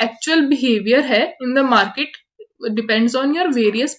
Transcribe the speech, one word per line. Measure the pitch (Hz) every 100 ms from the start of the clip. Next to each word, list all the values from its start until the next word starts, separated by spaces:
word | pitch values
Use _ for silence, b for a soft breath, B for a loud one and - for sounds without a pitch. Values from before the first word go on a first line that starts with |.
एक्चुअल | 226 - 302 330 277
बिहेवियर | 269 247 214 196 262
है | 262 220 294 -
in | 254 269
the | 269
market | 220 196 - 294 - _ - - _ 220
depends | 214 220 220 233 254
on | 277 320
your | 359 240
various | 214 220 285